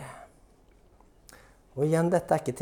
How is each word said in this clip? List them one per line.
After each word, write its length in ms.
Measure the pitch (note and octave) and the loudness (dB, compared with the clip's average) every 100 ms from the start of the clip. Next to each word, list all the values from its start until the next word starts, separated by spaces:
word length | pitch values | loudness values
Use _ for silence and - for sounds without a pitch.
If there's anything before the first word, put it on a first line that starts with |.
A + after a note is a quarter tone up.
| - - - _ _ _ _ _ _ _ _ _ - - - _ _ - | -10 -18 -20 _ _ _ _ _ _ _ _ _ -20 -20 -20 _ _ -2
Og 80 | D3+ | 2
igjen, 240 | D#3+ E3+ | 2 2
dette 240 | F3 - | 2 2
er 80 | - | 0
ikke 160 | - B2 | 0 -4